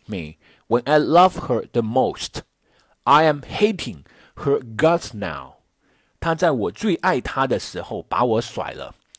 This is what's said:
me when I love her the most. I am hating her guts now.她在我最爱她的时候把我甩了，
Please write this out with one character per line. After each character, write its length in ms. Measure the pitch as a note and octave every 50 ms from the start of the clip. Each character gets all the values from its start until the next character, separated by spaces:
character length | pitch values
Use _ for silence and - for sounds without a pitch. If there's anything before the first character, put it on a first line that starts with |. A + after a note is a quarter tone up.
| _
me 320 | - G#2+ F2+ D#2 D2+ - _ _ _ _ _ _ -
when 140 | A2+ B2 -
I 120 | - D3+ D3+
love 500 | C#3+ A2+ D#3 F3 F#3 F#3 - - - -
her 180 | B2 A2 - - -
the 100 | B2 A2+
most. 600 | G#2+ A#2+ C3 A#2+ F#2 - - - - - - - _ _ _ _ _ _ _ _ _ _ _ _
I 200 | B2 C#3 D3+ D#3+
am 180 | D#3 D3 C#3+ -
hating 600 | - - - G#3 A3 G#3 E3+ - B2+ F2+ C#2+ - _ _ - - _ _
her 240 | - - C#3 C#3 - B2+ A#2 A2
guts 360 | G#2+ D#3 E3 E3+ E3 - - -
now. 420 | G#2 G2 E2 - - - - - _ _ _ _ _ _ _ _ _ _ _ _ _
她 140 | - E3 E3
在 180 | D#3 F#3 E3 C#3+
我 180 | A#2 G2 F2
最 240 | G2+ - - A3 E3+
爱 240 | - - F#3 E3 B2+
她 260 | - - - C3+ C3+
的 120 | C3 A#2 F#2+
时 240 | - - - F2+ E2+
候 200 | - A2+ F#2 -
把 220 | _ F2+ F2+ B2
我 160 | B2 A2 A2+
甩 320 | A#2+ - - F#2+ - - -
了， 220 | C#2 C#2 - - _ _ _ -